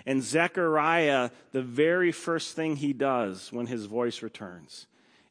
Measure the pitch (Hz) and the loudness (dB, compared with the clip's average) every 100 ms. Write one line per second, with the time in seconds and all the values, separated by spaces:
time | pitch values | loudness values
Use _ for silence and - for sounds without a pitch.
0 | - 135 113 156 180 - 170 156 151 170 | -2 -2 2 2 2 2 2 4 4 4
1 | 151 135 123 - _ 131 127 120 160 180 | 4 4 2 -4 _ -4 -2 2 4 4
2 | 175 - - 165 - - 160 143 143 131 | 2 0 -4 -4 -4 -4 -4 -2 -2 0
3 | 139 127 104 92 - 120 120 120 104 113 | 0 0 0 -4 -10 -8 -6 -6 -4 -2
4 | 120 - 113 - 98 87 71 - - _ | -2 -4 -10 -12 -14 -14 -18 -20 -20 _
5 | _ _ _ | _ _ _